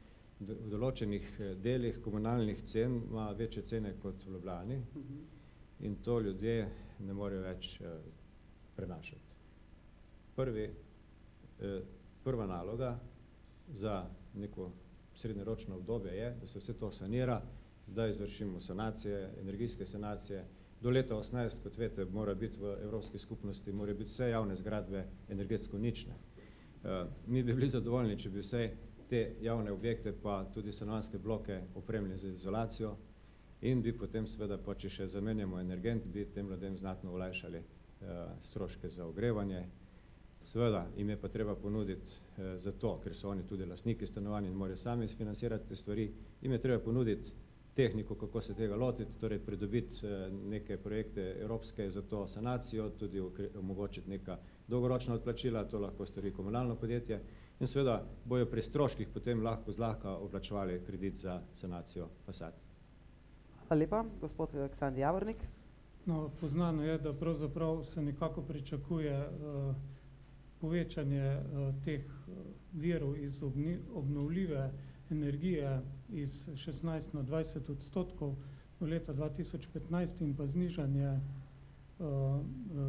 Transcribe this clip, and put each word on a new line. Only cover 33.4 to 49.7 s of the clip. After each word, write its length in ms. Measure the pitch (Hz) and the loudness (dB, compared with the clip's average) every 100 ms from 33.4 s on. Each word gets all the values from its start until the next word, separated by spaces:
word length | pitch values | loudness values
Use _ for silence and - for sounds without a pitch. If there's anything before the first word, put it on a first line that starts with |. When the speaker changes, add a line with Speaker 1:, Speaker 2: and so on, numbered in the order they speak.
| - - | -20 0
Speaker 1:
in 220 | 117 127 | 4 6
bi 120 | 110 | 4
potem 340 | 117 98 110 107 | 2 0 0 0
seveda, 300 | 110 107 98 | 0 0 0
pa 180 | 95 98 | -2 -4
če 140 | 98 | -4
še 180 | - 95 | -4 -2
zamenjamo 520 | 98 104 110 98 90 | 0 2 2 2 0
energent, 460 | 92 90 104 117 104 | 0 0 2 2 0
bi 200 | 98 101 | -2 -4
tem 220 | 101 101 | -4 -4
ljudem 280 | 92 95 92 | -2 -4 -4
znatno 360 | 95 92 92 | -4 -4 -4
olajšali, 440 | 90 92 92 87 85 | -2 -2 -4 -4 -6
eh, 480 | 80 - - - 95 87 85 85 | -8 -16 -20 -12 -8 -6 -6 -8
stroške 480 | - - 92 - 87 | -8 -4 -4 -4 -6
za 160 | 87 85 | -4 -4
ogrevanje. 580 | 80 117 107 98 92 90 - - - - - - - | 2 4 4 2 0 -4 -10 -18 -18 -20 -20 -20 -18
Seveda 440 | - 110 120 101 87 | -4 4 6 6 2
jim 160 | 90 104 | 0 0
je 80 | 104 | 0
pa 100 | 98 | -2
treba 260 | 107 107 92 | 0 0 0
ponuditi, 520 | 101 107 98 90 - - - | 0 2 2 -2 -6 -14 -12
eh, 240 | - 92 92 | -6 -4 -2
zato, 420 | 95 95 113 80 | -4 0 0 0
ker 160 | - 82 | -2 -4
so 140 | 98 | -2
oni 140 | 98 | -2
tudi 220 | 90 101 90 | -2 -2 -2
lastniki 420 | 90 117 110 98 | -2 0 2 0
stanovanj 380 | - 101 104 98 | -2 0 0 0
in 80 | |
morajo 240 | 95 95 92 | 0 -2 -2
sami 300 | 123 120 113 | 0 0 0
financirati 600 | - 107 104 120 107 - | -2 -4 0 0 0 -2
te 80 | 95 | -6
stvari, 360 | - 104 104 - - - | -2 0 0 -2 -12 -4
jim 140 | 131 | 2
je 80 | 120 | 4
treba 200 | 127 117 | 6 4
ponuditi 520 | - 120 117 101 - - - - - | 6 4 6 4 0 -12 -14 -18 0
tehniko, 440 | - 120 107 104 104 | 6 6 4 -2 -4
kako 260 | 107 113 | -2 -2
se 120 | 104 95 | -2 0
tega 200 | 110 101 | 2 4
lotiti, 360 | 127 120 110 - | 2 2 -2 -2
torej 240 | 113 101 | 0 0
pridobiti, 600 | - 98 101 | -2 -2 2